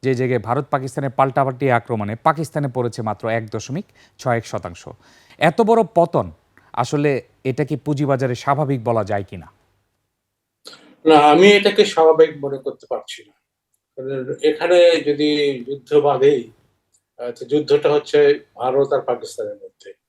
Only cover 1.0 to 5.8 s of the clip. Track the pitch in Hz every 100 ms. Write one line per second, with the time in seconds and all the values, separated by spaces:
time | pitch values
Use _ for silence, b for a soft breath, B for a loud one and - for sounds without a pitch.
1 | 139 127 135 127 135 123 139 120 - 117
2 | 101 113 - 156 160 156 143 123 120 117
3 | 110 104 113 113 113 110 - 139 202 b
4 | b b 131 117 110 107 90 85 - -
5 | b b b b 156 170 220 226